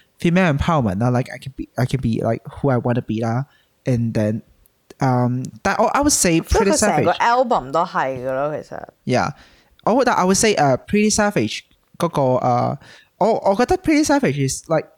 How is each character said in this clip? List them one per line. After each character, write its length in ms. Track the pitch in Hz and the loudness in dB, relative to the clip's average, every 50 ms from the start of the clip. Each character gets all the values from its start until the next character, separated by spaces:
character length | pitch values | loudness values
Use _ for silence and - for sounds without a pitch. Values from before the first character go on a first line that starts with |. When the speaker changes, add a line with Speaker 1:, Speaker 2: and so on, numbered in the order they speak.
| _ _ _ _ | _ _ _ _
Speaker 1:
female 380 | - 175 170 185 190 170 139 | -2 0 2 2 2 2 2
empowerment 420 | 143 - - 170 151 120 104 90 98 | 2 0 0 0 2 0 0 0 0
啦， 120 | 117 123 | 0 0
like, 200 | 123 123 131 - | 0 0 -2 -4
I 80 | - - | -8 -14
can 140 | - 135 - | -14 -14 -12
be, 100 | - - - _ | -12 -14 -8 _
I 100 | - 123 | -2 -2
can 160 | 127 - 127 | -2 -2 -2
be, 260 | 127 123 110 - - | -2 -2 -2 0 0
like, 160 | 113 117 - - - | -2 -2 -4 -6 -12
who 220 | - - - 139 | -8 -4 0 0
I 80 | 131 120 | 0 0
wanna 240 | - 127 120 120 - | 0 0 -2 -2 -2
be 180 | - 113 110 | -4 -4 -4
啦。 240 | 117 113 113 123 139 - _ _ _ _ _ _ _ | -2 -2 -2 -4 -4 -6 _ _ _ _ _ _ _
And 300 | - 127 117 117 113 110 | -2 -2 0 0 -2 0
then， 260 | 113 107 107 110 113 - _ _ _ _ _ _ _ _ _ - - | 0 0 0 -2 -4 -8 _ _ _ _ _ _ _ _ _ -8 -4
嗯， 460 | 139 131 127 123 123 123 123 127 127 - - - | -2 0 2 2 0 0 -2 -2 -6 -8 -12 -6
但 140 | - 190 196 | -4 -2 0
我， 100 | - - - | 0 0 0
I 120 | - - | 2 2
would 80 | - - | 2 2
say 320 | - - - 185 165 165 | 0 2 2 2 2 0
Pretty 300 | - - - 214 214 196 | 0 0 0 2 2 2
Savage。 0 | |
Speaker 2:
不 0 | |
過 20 | 208 | 2
佢 60 | - | 2
成 260 | 220 208 165 147 120 | 2 0 0 2 0
個 80 | 170 160 | 0 0
album 580 | - - 233 240 254 262 233 233 175 123 131 | 2 2 2 2 2 2 2 0 -2 -2 -2
都 140 | 143 160 175 | -2 -2 -2
係 420 | 175 - 180 147 135 135 127 123 | -2 -2 -2 -2 -2 -4 -6 -6
㗎 60 | 131 131 | -4 -4
咯， 240 | 131 143 151 156 | -4 -4 -4 -6
其 100 | 127 - | -8 -10
實。 140 | - - - - - - _ _ | -12 -14 -14 -14 -16 -20 _ _
Speaker 1:
Yeah， 260 | - 123 120 90 - - - - - - _ _ _ _ _ _ | -2 0 0 0 -2 -4 -8 -16 -20 -20 _ _ _ _ _ _
我 100 | - 208 | 0 0
會， 100 | 269 254 | 2 2
但 80 | 247 - | 2 2
I 100 | - 180 | 2 2
would 100 | 185 190 | 2 2
say， 200 | 180 - 220 208 | 2 2 2 2
呃， 240 | - 147 139 127 - | 2 2 2 2 0
Pretty 360 | - - - 208 208 214 208 | -2 -2 0 2 2 2 2
Savage 460 | - 208 208 202 165 110 104 - - - _ _ _ _ _ - - | 2 0 0 0 0 -2 -2 -4 -8 -12 _ _ _ _ _ -6 -4
嗰 100 | - 170 | -4 -2
個， 140 | - 151 139 127 127 | 0 0 0 2 2
呃， 420 | 123 - 127 120 120 120 120 127 - - - - - _ _ _ _ | 2 2 0 0 0 0 -2 -4 -6 -10 -18 -20 -20 _ _ _ _
我， 160 | 175 214 220 - - - | 0 0 2 2 0 0
我 40 | 196 | 2
覺 120 | 190 247 | 2 2
得 100 | - 370 | 0 0
Pretty 300 | 359 - 302 320 285 311 | 0 0 2 2 2 2
Savage 420 | 285 285 285 254 170 131 147 139 131 | 2 2 2 2 0 0 0 -2 -2
is, 160 | 127 - - - | -4 -6 -4 -2
like, 200 | 160 151 - - _ | -2 -2 -2 -4 _